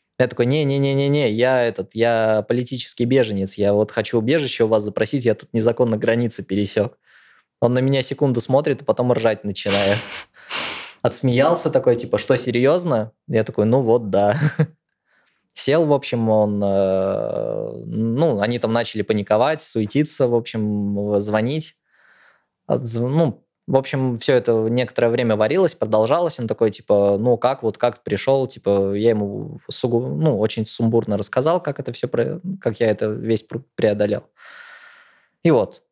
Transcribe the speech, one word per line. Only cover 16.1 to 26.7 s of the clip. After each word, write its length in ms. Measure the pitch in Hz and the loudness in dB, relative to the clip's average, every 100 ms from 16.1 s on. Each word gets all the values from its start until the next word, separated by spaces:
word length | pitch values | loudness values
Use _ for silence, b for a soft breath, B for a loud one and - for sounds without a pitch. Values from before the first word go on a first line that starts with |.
| 117 113 | -2 2
он, 320 | 107 104 104 | 2 2 0
э, 1200 | 101 98 95 95 95 98 57 - 55 53 55 57 57 | 0 2 2 0 0 -2 -4 -4 -4 -6 -8 -10 -8
ну, 540 | 110 113 120 165 107 | -4 -2 0 0 0
они 180 | 107 120 | -2 -2
там 140 | 113 | 0
начали 300 | 113 113 107 | -2 -2 -6
паниковать, 580 | 101 107 101 107 135 156 | -2 -2 2 2 2 -2
суетиться, 680 | - 117 107 143 151 - 127 | -4 -4 -2 0 -2 0 0
в 60 | 117 | 0
общем, 840 | 117 110 107 104 101 101 104 101 | -2 -4 -2 -2 -2 -2 0 0
звонить. 540 | 104 107 117 156 156 _ b b b b b b b _ - | 0 0 0 -4 -6 _ b b b b b b b _ -2
Отзв-, 340 | 131 123 113 123 | -2 -2 -4 0
ну, 360 | 151 156 - _ _ - | 2 0 0 _ _ 0
в 80 | 131 | 0
общем, 400 | 135 139 131 117 | 0 -2 -2 -2
всё 160 | - 127 | 2 2
это 180 | - 113 110 | 4 2 2
некоторое 400 | 123 123 - 117 | 0 -2 0 2
время 260 | 117 120 107 | 2 0 2
варилось, 380 | 107 170 175 - | 2 2 0 0
продолжалось. 640 | 107 110 113 160 175 - | 0 2 4 2 0 -4
Он 80 | 113 | -6
такой, 240 | 107 110 | 0 0